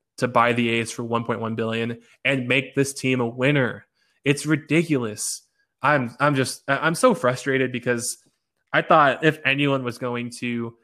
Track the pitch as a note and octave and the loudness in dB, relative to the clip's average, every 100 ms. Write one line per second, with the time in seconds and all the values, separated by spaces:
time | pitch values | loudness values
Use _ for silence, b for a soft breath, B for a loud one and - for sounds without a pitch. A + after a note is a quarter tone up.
0 | _ - B2 A#2+ A#2+ A#2+ A#2 A#2 A2+ - | _ -4 0 4 4 2 2 0 -2 -8
1 | A#2 A#2 A#2 A2 A2+ A2+ A2+ A2+ A#2 A#2 | -4 -4 -2 -4 -4 -4 -4 -4 -4 -8
2 | b b C3 C3+ B2 C3 C3+ C#3 C3+ - | b b -2 -2 0 0 0 -2 -2 -2
3 | C3 B2+ A#2 B2 C3 D3 A#2+ G2+ _ _ | -2 0 -2 0 2 2 0 -4 _ _
4 | _ _ C#3 C#3+ D3 D3+ D3+ D#3 E3 C3+ | _ _ -2 0 0 -2 2 0 2 -2
5 | A2+ - - - _ _ _ - C3+ D3 | -2 -8 -10 -10 _ _ _ -2 2 2
6 | A#2+ - C#3+ C3+ B2 - - C3+ D#3 E3+ | 0 0 0 2 -2 -4 -4 0 0 2
7 | C4 - B2 B2+ C#3 C3 B2+ B2 B2 A#2+ | 2 2 0 -2 -2 0 0 -2 -2 -2
8 | A#2 - _ _ _ _ - D3+ E3+ D#3+ | -4 -10 _ _ _ _ -2 -2 4 6
9 | C#3+ A#2+ D#3 C#3+ C3+ C#3 C#3+ C3+ B2 A#2 | 6 4 0 0 -2 0 0 0 -2 -6
10 | B2 A#2+ A#2+ - B2 A#2 A#2 - | -6 -6 -8 -8 -6 -4 -6 -10